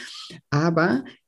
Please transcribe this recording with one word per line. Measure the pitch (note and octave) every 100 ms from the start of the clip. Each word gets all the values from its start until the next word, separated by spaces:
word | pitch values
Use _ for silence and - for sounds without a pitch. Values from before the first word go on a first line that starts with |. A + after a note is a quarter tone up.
| - - - - _
Aber | D3 E3 E3 E3+ B3 - -